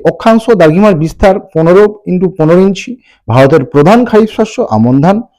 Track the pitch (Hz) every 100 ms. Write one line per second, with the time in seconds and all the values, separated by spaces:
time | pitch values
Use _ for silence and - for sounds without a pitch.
0 | 160 - 226 226 240 196 156 170 214 156
1 | 156 - 202 160 - 160 165 190 208 208
2 | 175 180 185 151 156 180 196 185 - 240
3 | _ _ - 123 139 156 - 143 160 240
4 | 240 214 214 - 214 - - 110 120 135
5 | 170 214 233